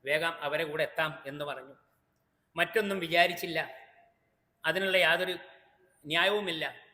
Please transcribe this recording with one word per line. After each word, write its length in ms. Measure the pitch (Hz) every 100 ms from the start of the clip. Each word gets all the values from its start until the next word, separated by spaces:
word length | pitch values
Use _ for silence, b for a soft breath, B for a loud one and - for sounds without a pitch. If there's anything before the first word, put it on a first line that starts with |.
| 135
വേഗം 280 | 156 165 165
അവരെ 220 | 147 151
കൂടെ 200 | 165 151
എത്താം 400 | 147 - 156 147 139
എന്ന് 200 | 143 147
പറഞ്ഞു. 300 | 131 131 135 _ _ _ _ _ _ _ -
മറ്റൊന്നും 440 | 170 226 202 196
വിചാരിച്ചില്ല, 600 | 165 170 180 175 175 160 143 - - _ _ _ _ _ _ _ 160
അതിനുള്ള 320 | 170 190 185
യാതൊരു 400 | 165 170 185 175 - - _ _ _ _ 147
ന്യായവുമില്ല. 720 | 160 185 208 196 160 143 131 -